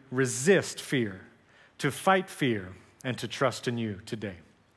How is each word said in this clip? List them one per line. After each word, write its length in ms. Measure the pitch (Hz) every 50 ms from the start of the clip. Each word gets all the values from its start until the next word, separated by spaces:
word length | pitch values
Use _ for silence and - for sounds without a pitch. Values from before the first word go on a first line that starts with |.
| - -
resist 680 | 127 127 135 123 113 120 131 170 196 160 123 - - -
fear, 400 | - - - 135 117 101 92 - - - - _ _ _ _ - - _ _
to 140 | - - 143
fight 400 | 127 - - 190 190 190 185 185
fear, 420 | - - 156 131 113 104 92 92 92 - - - _ - -
and 140 | 131 120 -
to 100 | - 113
trust 400 | - - 143 127 113 - - 131
in 80 | 120
you 240 | 117 113 110 101 92 -
today. 300 | - - 110 104 104 92 87 - _ _ _ _ _ _